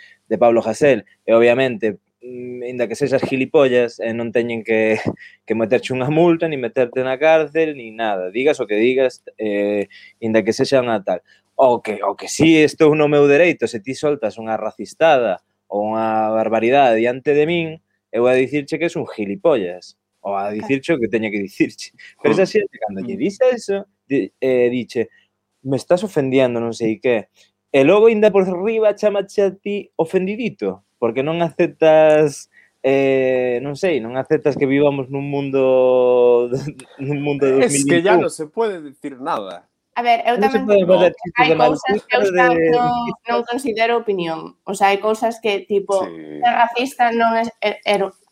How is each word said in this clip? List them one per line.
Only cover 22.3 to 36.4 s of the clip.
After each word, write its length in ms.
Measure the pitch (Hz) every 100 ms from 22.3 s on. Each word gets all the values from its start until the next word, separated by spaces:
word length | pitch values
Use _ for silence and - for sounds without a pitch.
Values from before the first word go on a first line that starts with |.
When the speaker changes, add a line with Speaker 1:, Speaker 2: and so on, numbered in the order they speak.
Speaker 1:
esa 80 | -
Speaker 2:
Mm. 80 | 185
Speaker 1:
xente, 240 | 208 202 -
cando 160 | 214 190
lle 160 | 170
Speaker 3:
Mm. 80 | 190 185
Speaker 1:
dice 120 | 196 254
eso, 320 | 240 - 196 - _ _
di-, 160 | 135 95 _
eh, 240 | 131 127 123
diche, 320 | 123 110 123 110 _ _ _ _ _
"Me 160 | 131 135
estás 240 | - 180
ofendiendo", 560 | 208 156 131 131 127 117
non 160 | 117
sei 240 | 110 113 107
que. 320 | 127 117 - _ _ _ _
E 160 | 139 139
logo, 240 | 208 226
inda 240 | 214 214
por 80 | 196
riba, 560 | 190 175 202 220 214 202
chámache 400 | 214 202 196 - 196
a 80 |
ti 320 | 196 208 202 -
ofendidito, 880 | - 160 190 185 214 226 113 98 92 _ _
porque 240 | 117 113
non 240 | 143 170 170
aceptas... 1040 | - 170 143 160 156 156 151 151 139 - _ _ _
Eh, 800 | 135 135 135 135 131 127 127 120
non 160 | 139 143
sei, 240 | 190 139
non 160 | 113 127
aceptas 400 | 131 156 151 127
que 80 | 135
vivamos 400 | 139 147 139 127
nun 160 | 139 143
mundo, 1200 | 143 139 135 131 131 127 127 123 123 123 120